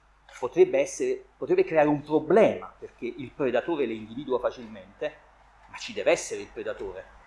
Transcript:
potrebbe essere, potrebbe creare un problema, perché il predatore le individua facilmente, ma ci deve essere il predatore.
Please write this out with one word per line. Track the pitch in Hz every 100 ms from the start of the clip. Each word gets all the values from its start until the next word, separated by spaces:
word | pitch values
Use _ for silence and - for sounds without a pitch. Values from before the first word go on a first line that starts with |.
| _ _ _ -
potrebbe | 123 165 185 135
essere, | 139 - 127 127 - -
potrebbe | 139 185
creare | 180 160 151
un | 147
problema, | 143 156 156 202 160 - 95 -
perché | 110 - 117
il | - 123
predatore | - 135 117 139 156 120
le |
individua | 110 107 117 135 120
facilmente, | 117 131 113 107 95 - 151 - - _ _ _ -
ma | -
ci | -
deve | 101 113
essere | 170 - 104
il | 101
predatore. | - 107 101 101 92 - -